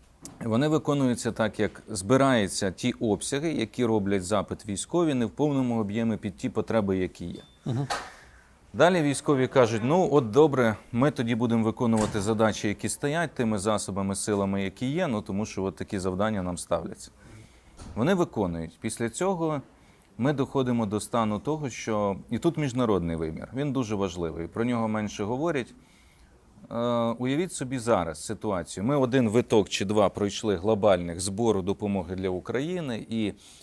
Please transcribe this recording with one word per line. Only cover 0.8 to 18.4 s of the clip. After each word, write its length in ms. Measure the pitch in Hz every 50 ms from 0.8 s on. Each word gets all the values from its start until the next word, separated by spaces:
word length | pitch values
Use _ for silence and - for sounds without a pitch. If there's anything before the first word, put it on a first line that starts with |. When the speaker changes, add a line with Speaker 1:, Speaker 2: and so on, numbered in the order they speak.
| - 147 143 143 135 123 117 - - 113
Speaker 1:
так, 280 | 95 - 110 104 - -
як 220 | 104 92 - - - -
збираються 840 | 110 90 95 98 131 131 135 135 127 110 98 87 - - 101 95
ті 220 | 85 - - 123
обсяги, 600 | - - 123 110 98 85 - - 135 143 160 165
які 320 | - 123 113 110 - 127 123
роблять 400 | 113 110 107 95 101 101 95 90
запит 420 | 87 107 98 90 - 113 - -
військові, 480 | 107 98 - - - 165 175 170 156 135
не 120 | 123 117
в 40 | 104
повному 500 | - - 143 151 139 135 127 120 117 113
об'ємі 360 | 104 98 104 117 113 113 107
під 200 | - - 101 -
ті 120 | - - 117
потреби, 480 | - 110 101 - 110 113 101 98 95
які 300 | 95 92 90 - - 87
є. 160 | 87 - - - - - - -
Speaker 2:
Мгм. 220 | 151 113 135 143 - - - - - - - - - - - - _ - _ - -
Speaker 1:
Далі 300 | - 107 156 180 190 170
військові 460 | 147 143 131 - - 160 143 131 127 113
кажуть: 340 | - 135 120 104 113 107 113
«Ну, 240 | 135 160 185 175 -
от 180 | 143 147 120 107
добре, 460 | 101 139 156 151 135 127 120 110 104 - - -
ми 180 | 113 117 135 151
тоді 240 | - - 120 113 120
будемо 300 | 113 123 113 117 113 107
виконувати 560 | 110 107 - 127 113 113 107 107 98 - 104
задачі, 480 | 95 110 110 107 110 107 95 - - 104
які 200 | 98 - - 107
стоять, 460 | - - 147 143 151 170 165 139 -
тими 240 | - 117 110 107 98
засобами, 560 | 95 110 107 101 - 104 95 98 98 98 95
силами, 480 | - - 110 104 101 98 98 98 98
які 280 | 95 95 - - 127 131
є, 160 | 147 180 185
ну, 160 | 143 110 104
тому 240 | - - 95 101 110
що 180 | - - 101 95
от 120 | 95 -
такі 220 | - 95 - 107 95
завдання 440 | 90 95 92 90 104 110 110 98
нам 160 | 90 90 87 -
ставляться». 520 | - - 87 82 - - - - - - - - - - - - - - - - _ - - - - - -
Вони 200 | 104 120 175 196
виконують. 640 | 175 175 - - 110